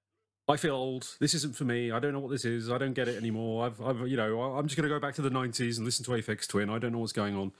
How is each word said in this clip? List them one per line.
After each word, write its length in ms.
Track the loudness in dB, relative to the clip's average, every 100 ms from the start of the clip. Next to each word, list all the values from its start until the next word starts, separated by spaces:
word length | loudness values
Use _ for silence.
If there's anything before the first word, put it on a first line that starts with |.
| _ _ _ _ 0
I 80 | 2
feel 180 | 2 0
old. 400 | -2 -4 -6 0
This 160 | 2 2
isn't 200 | -2 -2
for 100 | 0
me. 260 | 0 0
I 80 | 0
don't 140 | 0
know 60 | -2
what 120 | -2
this 140 | -2 0
is. 260 | 0 0
I 80 | 0
don't 140 | 0
get 140 | 0 0
it 80 | 0
anymore. 500 | 0 0 0 0 0
I've, 140 | -2
I've, 280 | -2 -2 0
you 100 | 2
know, 240 | 2 0
I, 160 | 0 0
I'm 80 | 0
just 80 | 0
gonna 140 | 2
go 100 | 2
back 140 | 0 0
to 60 |
the 80 | 0
nineties 480 | 2 0 0 0 0
and 80 | 0
listen 180 | -2 0
to 60 |
Aphex 360 | 0 0 -4 0
Twin. 220 | 0 2
I 100 | 0
don't 120 | 0
know 60 | 0
what's 160 | -2
going 220 | 0 0 0
on." 160 | -2 -4